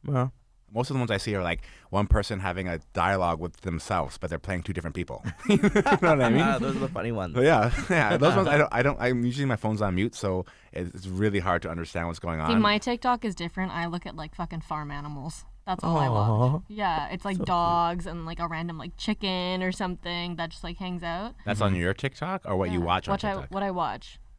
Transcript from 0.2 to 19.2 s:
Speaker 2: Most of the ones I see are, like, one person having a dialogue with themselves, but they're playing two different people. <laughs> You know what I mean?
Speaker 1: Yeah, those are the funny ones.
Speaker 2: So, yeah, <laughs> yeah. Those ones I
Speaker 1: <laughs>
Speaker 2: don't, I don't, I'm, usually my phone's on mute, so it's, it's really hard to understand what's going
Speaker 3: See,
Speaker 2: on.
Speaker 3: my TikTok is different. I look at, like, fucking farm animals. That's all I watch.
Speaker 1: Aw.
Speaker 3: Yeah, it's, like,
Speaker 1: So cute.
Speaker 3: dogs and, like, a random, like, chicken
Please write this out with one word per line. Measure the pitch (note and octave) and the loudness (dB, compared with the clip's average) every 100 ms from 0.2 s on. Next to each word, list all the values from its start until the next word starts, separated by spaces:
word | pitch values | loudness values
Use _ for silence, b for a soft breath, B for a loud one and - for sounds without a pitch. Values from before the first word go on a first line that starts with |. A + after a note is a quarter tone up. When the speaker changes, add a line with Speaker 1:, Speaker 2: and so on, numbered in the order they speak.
| B2+ - _ _ _ | 0 -4 _ _ _
Speaker 2:
Most | G#2+ C3 | -4 -2
of | |
the | C3+ | 0
ones | A#2 | 0
I | G2+ | 0
see | A2+ | 0
are, | G2+ | 0
like, | F2 E2+ B B B | 0 -2 B B B
one | F#2+ G#2 | 0 4
person | A2 G2+ G2+ | 4 2 -2
having | F#2+ F2+ F2+ | -2 -2 -2
a | E2 - | -4 -4
dialogue | - F2 G2 F2 E2 | 0 2 4 2 0
with | F2 - | -4 -6
themselves, | F#2+ E2+ - F#2 C#2+ - | -4 -4 -2 -2 -2 -6
but | E2+ | -6
they're | D#2+ | -6
playing | - F#2 | -4 -4
two | E2+ | -2
different | F2 D#2+ | -4 -4
people. | D2 E2+ A1+ - - | -6 -8 -6 -8 -10
<laughs> | - | 2
You | G#3 | 4
know | G3+ | 6
what | G#3 G3 - | 4 4 6
I | F3 D3+ B2 | 6 6 6
mean? | B2 | 6
Speaker 1:
Yeah, | C#3 C3+ | 4 2
those | C3+ - | 0 -2
are | |
the | C3 | -4
funny | - A2+ | -4 -4
ones. | A2+ F#2 | -2 -2
Speaker 2:
So, | G2 | 4
yeah, | C#3 D3 G#2+ - | 6 6 4 2
<laughs> | - | 2
yeah. | E3+ A2 C#3+ | 2 4 4
Those | D3 F#3+ | 4 4
ones | F3 | 4
I | D3 | 4
Speaker 1:
<laughs> | |
Speaker 2:
don't, | D3+ | 4
I | A#2 | 4
don't, | B2+ - | 2 2
I'm, | B2 B2 | 0 2
usually | A#2+ B2 C#3 | 0 0 0
my | A2+ | 0
phone's | G#2+ G#2+ | 0 0
on | G#2 F2+ | 0 2
mute, | A2 | 0
so | - G2+ F#2 F2+ B B | 0 -2 -2 -4 B B
it's, | - F2+ | -8 -8
it's | - F#2+ | -8 -8
really | F#2 G#2 G2 | 0 2 2
hard | F2+ F2 | 2 0
to | E2+ | 0
understand | E2+ E2 E2+ E2+ | -6 -6 -4 -6
what's | E2+ | -6
going | F2 E2 | -6 -2
Speaker 3:
See, | D#2 | 2
Speaker 2:
on. | A3+ | 4
Speaker 3:
my | G#3+ G#3 | 4 2
TikTok | B3 A#3+ B3+ B3 | -2 -2 0 0
is | A3+ | -2
different. | F3+ E3+ - F#3 | -6 -8 -4 -4
I | E3 E3+ | -4 -4
look | E3+ - | -6 -8
at, | |
like, | D#3 D3+ - | -12 -12 -8
fucking | E3 E3 | -8 -8
farm | - D#3 D3 | -6 -8 -6
animals. | C#3+ D3 D3 C#3 - - - - | -8 -8 -8 -10 -12 -16 -16 -8
That's | - | -4
all | E3+ E3 | 0 2
I | C#3 | 2
watch. | A2 G#2+ | 4 4
Speaker 1:
Aw. | A2 B2 D3+ - | 4 4 2 -4
Speaker 3:
Yeah, | G#3 G3 D#3+ C#3+ | -2 0 0 -2
it's, | F3+ | -4
like, | G3+ F#3 | -2 -2
Speaker 1:
So | |
cute. | F#3+ | 2
Speaker 3:
dogs | F3+ E3+ F3 E3+ F3 E3+ | 2 4 4 2 0 -6
and, | E3+ E3 | -8 -8
like, | E3+ | -6
a | E3+ | -4
random, | E3 E3+ E3 | -4 -6 -8
like, | D3 - | -10 -8
chicken | - G#3 | -2 -2